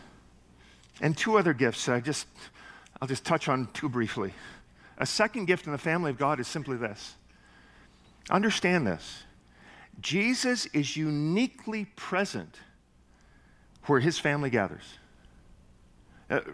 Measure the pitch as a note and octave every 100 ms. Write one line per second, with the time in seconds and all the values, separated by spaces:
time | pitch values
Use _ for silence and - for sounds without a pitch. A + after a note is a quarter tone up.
0 | - - - - - - - - - -
1 | D3 D#3 - G#3+ E3+ C3 B2+ - - B2
2 | A#2 C#3+ - - - - - - - -
3 | C3 C3 - E3 - C3 A#2+ - D3+ A#2+
4 | A2 - G2 - - - - - - -
5 | C3 - G#3+ A#3+ F3 F3+ D#3 C#3+ F3 E3
6 | D#3+ A#2+ C#3 C#3+ A#2+ D#3+ C3+ B2 A2+ G#2
7 | - - - - - - - - - -
8 | - - - F3+ G#3+ - F3+ F3+ A2+ D#2+
9 | - - - - _ - - - - -
10 | - E3+ A3+ B3+ B3+ B3 - D3+ C3+ D#3
11 | D#3 D3 D3+ F#3+ C4 - - G#3+ G3 -
12 | - F#3 - A2 F2+ - - - _ _
13 | _ _ - - - - - - - C#3
14 | D3 D#3 D3+ D3 C#3 A#2 F#2+ F2 - -
15 | - - - - - - - - - -
16 | - - - C#3 -